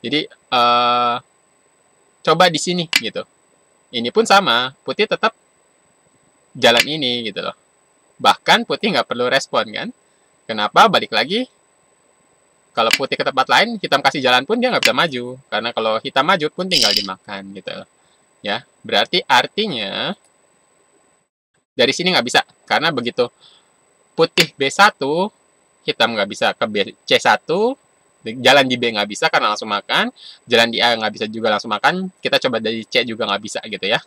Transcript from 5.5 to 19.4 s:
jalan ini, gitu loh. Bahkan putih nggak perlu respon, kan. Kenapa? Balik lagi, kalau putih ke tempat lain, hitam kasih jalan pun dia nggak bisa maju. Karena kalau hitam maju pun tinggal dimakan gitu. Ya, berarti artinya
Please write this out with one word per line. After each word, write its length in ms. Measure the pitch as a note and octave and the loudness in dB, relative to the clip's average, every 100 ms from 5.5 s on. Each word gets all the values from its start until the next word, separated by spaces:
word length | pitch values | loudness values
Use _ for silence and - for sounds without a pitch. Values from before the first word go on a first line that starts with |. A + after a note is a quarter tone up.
| _ _ _ _ _ _ _ _ _ _ | _ _ _ _ _ _ _ _ _ _
jalan 320 | C3+ A#2+ A#2 A#2 | 0 4 4 2
ini, 400 | D#3 C3 A#2+ A2+ | -2 -2 -4 -6
gitu 160 | F#2+ | -8
loh. 160 | F2 - _ _ _ _ _ _ | -8 -10 _ _ _ _ _ _
Bahkan 480 | A#2 F#2+ - F#3+ A#3 | 0 0 2 0 0
putih 240 | C#3+ A3 | -4 0
nggak 160 | D3+ - | -2 -2
perlu 160 | B2+ B2 | -2 0
respon, 400 | C3+ - B2+ G#2+ | 0 0 -2 -2
kan. 160 | G#2 F3+ - _ _ _ _ _ | -8 -10 -14 _ _ _ _ _
Kenapa? 400 | A2 G#2 - G#3+ | -4 0 6 6
Balik 240 | C3+ G#2+ | 4 0
lagi, 400 | A2 B2 G#3 B3+ _ _ _ _ _ _ _ _ _ _ _ _ | -2 -2 -2 -6 _ _ _ _ _ _ _ _ _ _ _ _
kalau 200 | - A2+ | -2 0
putih 240 | - C3+ - | 0 -2 -2
ke 60 | C#3 | -2
tempat 200 | C3 B2+ | 0 2
lain, 260 | C3 G#3 A3+ | 2 2 -2
hitam 160 | D#3+ C#3 | -2 0
kasih 240 | C#3 C#3+ | 0 0
jalan 240 | B2+ B2 C3+ | 2 2 0
pun 100 | A#3+ | 0
dia 140 | B3 | 0
nggak 140 | G#3+ - | 0 0
bisa 80 | |
maju. 300 | C3 E3+ B2+ B2 C3 _ | 0 0 -2 -8 -12 _
Karena 200 | G#2+ A2+ | -6 -4
kalau 240 | A#2 A2+ A2 | -2 0 -2
hitam 240 | - - | -2 -2
maju 240 | D3+ F#3+ D3+ | 0 0 -2
pun 120 | - F#3 | -4 -2
tinggal 240 | F3+ G#2 | 0 0
dimakan 560 | G2+ - F#2+ - C#3+ G2 | 0 -4 -12 -12 -14 -12
gitu. 200 | G2 - - - _ _ _ _ _ | -14 -14 -14 -16 _ _ _ _ _
Ya, 240 | G#2 G#2+ - _ A2 | -6 -6 -8 _ -4
berarti 340 | G#2+ A2+ - - | -2 0 -2 2
artinya 880 | B2+ | 2